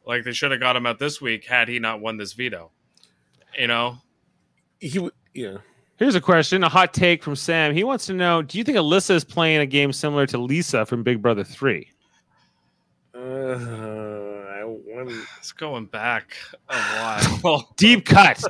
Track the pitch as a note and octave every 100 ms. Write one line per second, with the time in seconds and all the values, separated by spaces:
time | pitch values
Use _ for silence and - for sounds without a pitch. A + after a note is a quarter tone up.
0 | A#2+ A#2+ A#2+ A#2+ C#3+ C3 B2+ B2 A#2+ A2+
1 | D3 D3 C3 A2 - B2 A#2 A#2+ A2+ A2
2 | A2 A2 G2+ G#2 B2+ F2+ E2 _ _ _
3 | _ _ _ _ _ - A#2+ A#2 A#2+ B2
4 | _ _ _ _ _ _ _ _ D#3+ F3
5 | F3 - _ C3+ A2 G2 - _ _ _
6 | B3+ F#3 - E3+ D3+ F#3 E3+ D#3+ F3+ -
7 | F3 E3 - C#3 - E3 D3+ D3+ A3+ C4
8 | - F#3 F3 E3+ C#3+ F#3 A#3+ A#3+ D3+ F#3
9 | F#3 F3 - - D#3+ D#3 C#3 C#3+ C#3+ C3
10 | D3+ D3 C#3 B2 B2 D#3 E3+ A#2+ G#2+ A#2+
11 | A2+ A#2+ A#2 G#2 G2 - C3+ F2 - _
12 | _ _ _ _ _ _ _ _ _ _
13 | _ B2 B2+ C3 C3 B2+ A#2+ A2+ A2 G#2+
14 | G#2+ G#2 G2+ G2+ G2 G2+ A2 A2 G2+ A#2+
15 | B2+ A2+ A2 - - - D#3 B2 G#2+ G#2+
16 | A#2 A2+ - - - - - B2 - G#2+
17 | A2+ G#2+ - - F3 D3 - - G#3+ A#3
18 | - G3 F3+ A2+